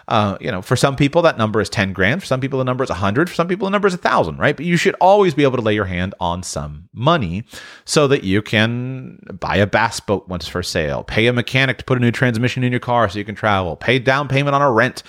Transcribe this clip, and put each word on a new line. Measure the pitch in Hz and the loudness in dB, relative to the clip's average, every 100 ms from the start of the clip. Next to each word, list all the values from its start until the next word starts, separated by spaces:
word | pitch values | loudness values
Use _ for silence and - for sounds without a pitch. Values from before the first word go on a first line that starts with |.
| - | -2
Uh, | 110 104 95 | 0 0 -2
you | 78 | -6
know, | 92 | -6
for | 98 123 | -2 2
some | 143 135 | 2 2
people, | 139 165 | 2 4
that | 165 131 | 2 2
number | 110 107 | 0 0
is | 101 | -2
ten | - 98 | -2 -2
grand. | 95 95 165 | 0 0 0
For | - | -2
some | 127 | -2
people, | 131 131 | -2 -2
the | 127 | -2
number | 127 | -2
is | 131 | -4
a | 87 | -2
hundred. | 98 110 175 | 0 0 0
For | - | 0
some | 185 | -2
people, | 180 196 | -2 -2
the | |
number | 202 196 | 0 0
is | |
a | 180 | 0
thousand, | - 226 90 71 | 0 0 0 0
right? | 117 139 | -2 0
But | 170 | 0
you | 170 | 2
should | 185 - | 2 2
always | 180 208 190 | 4 6 4
be | 143 | 4
able | 139 123 | 2 2
to | |
lay | 110 107 | 0 0
your | 92 | 0
hand | 87 92 - | -2 -4 -2
on | 87 87 | -4 -4
some | 90 - 73 73 85 | -6 -8 -8 -12 -16
money | 104 131 170 90 92 - - - - - | -4 0 0 0 -4 -8 -16 -20 -18 -2
so | 160 143 | 2 4
that | 143 | 2
you | 95 98 | 2 0
can | - 110 110 120 127 131 131 - - 95 | 2 2 2 -2 -6 -10 -14 -18 -16 -8
buy | 71 85 | -2 0
a | 101 | 2
bass | 107 113 - | 2 2 -2
boat | - 98 - | -4 -4 -4
once | 87 - | -8 -6
for | 92 | -6
sale, | 90 90 76 65 | -4 -4 -2 -4
pay | - 107 117 | -4 0 2
a | |
mechanic | 123 - 131 135 117 | 0 -2 0 0 -2
to | |
put | - 127 | -2 0
a | |
new | 120 | 2
transmission | 110 127 110 120 - | 2 0 0 -2 0
in | 123 | -2
your | 123 | -2
car | - 120 107 | 0 0 0
so | 104 | -2
you | 101 | -8
can | 101 | -2
travel, | 110 98 90 76 | 0 2 0 -2
pay | - 127 | 0 0
down | 117 135 139 | 2 0 0
payment | 135 143 139 | 0 2 2
on | |
a | 143 | 4
rent, | 110 123 - | 4 2 -2